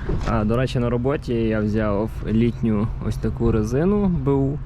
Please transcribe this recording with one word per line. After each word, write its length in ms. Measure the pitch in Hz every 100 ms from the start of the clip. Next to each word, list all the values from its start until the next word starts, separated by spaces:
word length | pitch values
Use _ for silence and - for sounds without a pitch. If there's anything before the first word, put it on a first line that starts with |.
| - 165 -
А, 140 | 113
до 140 | 107 120
речі, 220 | 131 127
на 100 | 120
роботі 440 | 120 123 151 131
я 260 | 117 113 110
взяв 500 | 107 107 107 101 110 - -
літню 600 | 110 117 113 120 107 113 - 113
ось 100 | 107
таку 340 | 113 - 117
резину 560 | 110 107 127 175 208 202
Б 220 | 170 131
У. 280 | 139 135 147